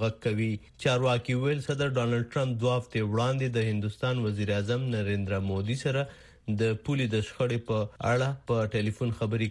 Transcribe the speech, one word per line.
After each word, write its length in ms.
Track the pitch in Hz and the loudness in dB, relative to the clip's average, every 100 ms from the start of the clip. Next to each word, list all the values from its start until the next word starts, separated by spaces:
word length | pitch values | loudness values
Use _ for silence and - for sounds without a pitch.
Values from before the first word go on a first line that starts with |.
غږ 180 | 110 - 117 | -2 0 -2
کوي. 240 | 107 113 104 - - | 0 0 -2 -8 -4
چارواکي 500 | 139 123 127 120 120 127 | 0 2 2 2 0 0
وویل، 260 | 139 147 139 | 0 0 -2
صدر 220 | 143 143 127 | -2 0 2
ډانلډ 300 | 117 120 117 | 2 0 0
ټرمپ 260 | 147 131 113 | -2 0 0
دوه 160 | 123 123 | 2 0
هفتې 260 | - 113 107 | -2 -2 0
وړاندې 400 | 110 127 135 131 117 | 2 2 0 0 0
د 100 | 113 | 0
هندوستان 520 | 107 104 - 127 123 110 | 0 -2 -2 -2 0 0
وزیر 260 | 104 104 101 | 0 0 0
اعظم 280 | 101 123 131 | 0 0 0
نریندرا 460 | 110 101 101 98 98 98 | 0 0 0 0 0 0
مودي 300 | 95 101 131 147 | 0 0 -2 0
سره 200 | 135 139 - - - - 104 | -2 -4 -10 -20 -12 -4 0
د 180 | 113 110 | 2 0
پولې 220 | - 139 120 110 | -2 0 0 0
د 100 | 101 | -2
شخړې 300 | - 123 117 117 | -2 0 0 0
په 80 | 107 104 - 117 | -2 -2 -2 0
اړه 180 | 123 131 135 - | 2 0 -2 -2
په 180 | 117 107 110 | 0 0 0
ټلیفون 420 | 107 - 120 107 | -2 -2 -2 -2
خبرې 320 | 110 110 107 | -2 0 -2